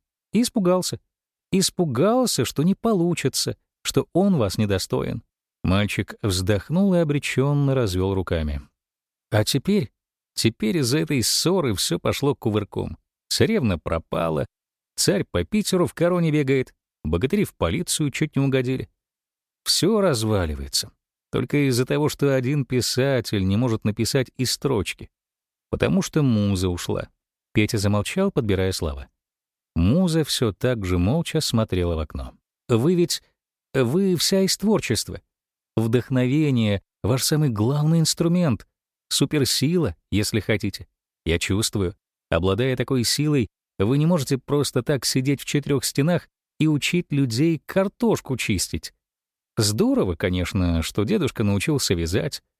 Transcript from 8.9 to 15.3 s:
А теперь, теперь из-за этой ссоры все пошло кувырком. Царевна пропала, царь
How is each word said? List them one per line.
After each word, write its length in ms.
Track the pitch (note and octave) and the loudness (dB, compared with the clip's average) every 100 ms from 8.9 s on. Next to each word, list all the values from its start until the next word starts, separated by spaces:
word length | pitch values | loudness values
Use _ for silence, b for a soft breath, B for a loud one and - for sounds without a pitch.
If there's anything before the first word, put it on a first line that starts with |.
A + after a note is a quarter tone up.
| _ _ _ _ | _ _ _ _
А 140 | G#2+ | 0
теперь, 480 | G#2+ C#3 - G#3 B2 _ _ _ _ | 2 0 0 0 0 _ _ _ _
теперь 440 | - A#2 - G#3+ F3 | -2 0 0 -2 0
из-за 220 | A#2+ D#3 | 0 0
этой 220 | D#3+ C#3+ | 0 0
ссоры 520 | G#2 - D#3+ F#3+ C#3 | 0 0 2 0 0
все 240 | F#2 - E2+ | -2 -2 -2
пошло 360 | A2+ G#2 C#3 | -2 0 -2
кувырком. 640 | B2+ A2+ G#2 G2+ - F2 E2 _ _ _ | 0 0 -2 -2 -6 -8 -10 _ _ _
Царевна 500 | - C#3+ A3 A#2+ E2+ | 2 2 2 0 -2
пропала, 680 | - E2+ - E2+ E2 D2+ - _ _ _ _ - | -2 -6 -4 -4 -2 -2 -6 _ _ _ _ -4
царь 280 | - F#3+ - | -2 0 -2